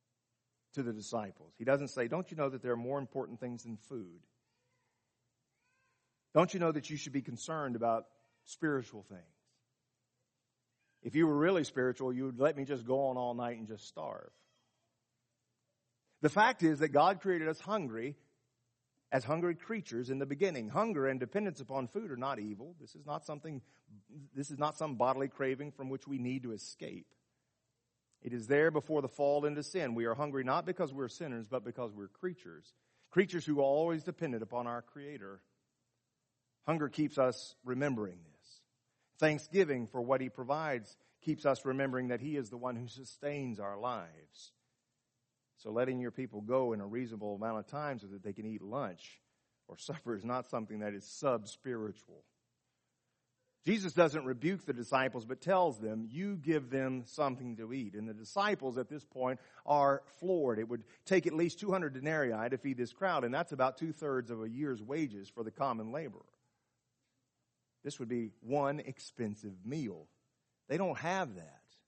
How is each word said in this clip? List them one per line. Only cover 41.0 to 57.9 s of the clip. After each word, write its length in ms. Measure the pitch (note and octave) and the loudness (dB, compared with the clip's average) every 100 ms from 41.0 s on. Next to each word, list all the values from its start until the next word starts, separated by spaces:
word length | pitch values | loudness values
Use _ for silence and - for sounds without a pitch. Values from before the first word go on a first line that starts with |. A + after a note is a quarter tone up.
| _ _ - | _ _ -4
keeps 200 | D3+ C#3+ | 0 2
us 200 | C3 C3+ | 2 2
remembering 420 | C3+ C3+ B2+ B2+ | 0 2 0 0
that 140 | A#2+ | -2
He 160 | C#3 D3 | -2 -4
is 120 | A2 | -4
the 80 | A#2+ | -4
one 200 | B2+ A#2+ | -4 -4
who 100 | B2 | -6
sustains 720 | B2 B2+ - C#3+ D3 C3 G#2 | -12 -16 -8 -4 -4 -4 -4
our 180 | G2+ G2+ | -6 -4
lives. 760 | A#2+ A2+ E2+ D#2 D2+ - - _ _ _ _ _ _ _ _ _ _ _ | -4 -4 -6 -14 -20 -20 -20 _ _ _ _ _ _ _ _ _ _ _
So 140 | A2 | -4
letting 300 | A2+ B2+ B2+ | 0 0 0
your 100 | B2 | -4
people 300 | A#2+ B2+ G#2+ | -6 -8 -6
go 320 | G#2 C3 B2+ | 0 2 2
in 80 | G#2+ | -2
a 40 | G2+ | -4
reasonable 500 | A#2 B2 A2 G#2 G2+ | -6 -6 -6 -6 -4
amount 240 | A2 A2 | -4 -4
of 80 | G#2 | -6
time 300 | C#3+ D3 B2 | -6 -6 -6
so 100 | G2+ | -10
that 140 | G2 | -12
they 120 | G#2 | -10
can 120 | G2 G#2+ | -8 -8
eat 160 | A2 | -8
lunch 600 | G2 B2+ A#2 F2 - - _ _ _ _ - | -6 -4 -4 -8 -16 -20 _ _ _ _ -20
or 80 | G2 | -14
supper 360 | - - A#2+ | -10 -8 -4
is 120 | G#2+ A2 | -4 -2
not 240 | B2+ B2 | -4 -2
something 300 | B2 G#2+ G#2+ | -6 -4 -4
that 140 | G#2 | -4
is 120 | G2+ F#2+ | -6 -10
sub-spiritual. 1160 | - C#3+ A#2+ G2+ - C3+ A#2 G#2+ G2 - D#2+ - _ _ _ _ _ _ _ _ _ _ _ _ _ - | -2 2 2 0 -12 -6 -4 -6 -8 -16 -20 -20 _ _ _ _ _ _ _ _ _ _ _ _ _ 0
Jesus 280 | A3 F#3 | 2 2
doesn't 320 | E3+ D#3+ D3+ C3 | 6 6 4 -2
rebuke 400 | B2 D3+ G3 - | 0 0 0 -2
the 80 | |
disciples, 520 | B2 A#2 C3 C3 B2 A2 | -4 2 4 4 0 -6
but 140 | B2+ | -6
tells 400 | E3 F#3+ E3+ G#2+ | 2 4 4 2
them, 300 | A2 A2 A2+ | -4 -4 -4
"You 240 | C3+ G3+ G3 | -4 -4 -2
give 340 | C#3+ D#3 B2+ | 2 2 2
them 360 | C3+ C3 C3 A#2+ | -2 0 -2 -6
something 500 | - C#3 B2+ B2 A2+ | 0 0 0 -6 -8
to 140 | A2+ | -6
eat." 220 | C3 G#2+ | -6 -6